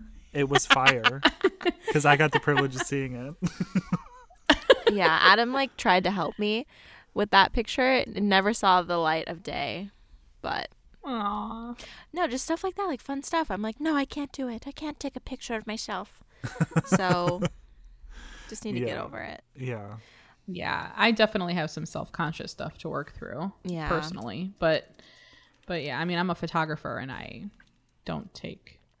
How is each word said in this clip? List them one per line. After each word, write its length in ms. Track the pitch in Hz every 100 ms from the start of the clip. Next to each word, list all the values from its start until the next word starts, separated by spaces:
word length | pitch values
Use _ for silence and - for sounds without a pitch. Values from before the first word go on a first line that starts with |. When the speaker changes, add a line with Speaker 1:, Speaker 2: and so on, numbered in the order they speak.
| - - -
Speaker 1:
It 160 | 147 139
was 160 | 143 -
fire 560 | 269 262 - 226 247 311 - 370 - - - -
'cause 100 | 262 143
I 120 | 143
got 160 | 151
the 80 | 143
privilege 340 | - 143 139 131
of 60 |
seeing 340 | 123 139 135 123
it. 200 | 127 160
<laughs> 1500 | 175 - - 196 - - - 494 494 - - - - 539 -
Speaker 2:
Yeah, 260 | 208 170 160
Adam, 320 | 180 202 233
like, 240 | 269 269 -
tried 260 | 233 185 175
to 60 |
help 260 | 202 165 -
me 260 | 208 220 277 - - - -
with 160 | - 208
that 240 | 196 190
picture. 360 | - 220 - 262
It 280 | 262 - -
never 320 | 202 196 196
saw 280 | 226 202 180
the 160 | 170 175
light 320 | 160 160 -
of 120 | 165
day, 480 | 180 139 139 110 202 - _ - _ _
but 260 | - - - - _ - 320
Speaker 3:
Aw. 680 | 240 202 214 214 226 233 240 - - -
Speaker 2:
no, 160 | 311 339
just 160 | 247
stuff 200 | - 330
like 120 | 381 359
that, 120 | 392
like, 120 | 269
fun 220 | - 277
stuff. 260 | - 330 311
I'm 120 | 294
like, 180 | 220 220
"No, 160 | 311 294
I 80 |
can't 300 | 277 - 285
do 160 | - 254
it. 180 | 226 -
I 40 |
can't 280 | - 311 294
take 160 | 277 254
a 40 |
picture 340 | - 262 - 226
of 100 | 220
myself." 540 | 220 - 196 202 - - _
Speaker 1:
<laughs> 420 | - - - - 175
Speaker 2:
So, 540 | 185 185 180 175 175 180 - - - - - - - - - -
just 160 | 214 214
need 80 |
to 60 | 247
get 100 | -
Speaker 1:
Yeah. 140 | -
Speaker 2:
over 160 | - -
it. 220 | - - - -
Speaker 1:
Yeah. 420 | 127 113 101 110 - - - _ -
Speaker 3:
Yeah, 440 | 180 - - - -
I 140 | 220
definitely 420 | 220 214 208 180
have 160 | 175 156
some 140 | - 160
self-conscious 680 | - - - 160 160 -
stuff 260 | - - -
to 100 | 160
work 240 | 139 147
through 400 | - - 113 185 -
Speaker 2:
Yeah. 240 | 185 170 151
Speaker 3:
personally, 640 | 170 156 180 226 135 190 196
but, 420 | 170 156 - - - - - - _ _ -
but 160 | 175
yeah, 160 | 139 131
I 60 | 170
mean, 120 | 175
I'm 140 | 185
a 40 | 170
photographer 640 | 165 170 160 151 - 117
and 140 | 131
I 320 | - - - 202 - _ _ _ _ -
don't 280 | - -
take 460 | - - - - - _ _